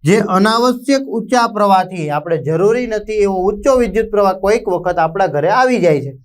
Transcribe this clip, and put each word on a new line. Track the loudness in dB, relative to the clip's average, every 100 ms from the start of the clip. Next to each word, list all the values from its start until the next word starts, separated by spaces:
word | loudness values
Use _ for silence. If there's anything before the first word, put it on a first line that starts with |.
જે | 2 0
અનાવશ્યક | 2 2 2 2 0 0 0 -2
ઊંચા | 0 -8 0 0 0
પ્રવાહથી, | 0 2 2 2 -6 -4
આપણે | -4 -2 -4
જરૂરી | -2 0 2 0 -2
નથી | -6 -4
એવો | 0 0 0 -2
ઊંચો | 0 2 2
વિદ્યુત | 2 -2 -2
પ્રવાહ | 0 0
કોઈક | 0 0 0 0
વખત | -2 -2 0
આપણા | -2 0 -2
ઘરે | 0 0
આવી | 2 2 2
જાય | 2 2
છે | -2 -14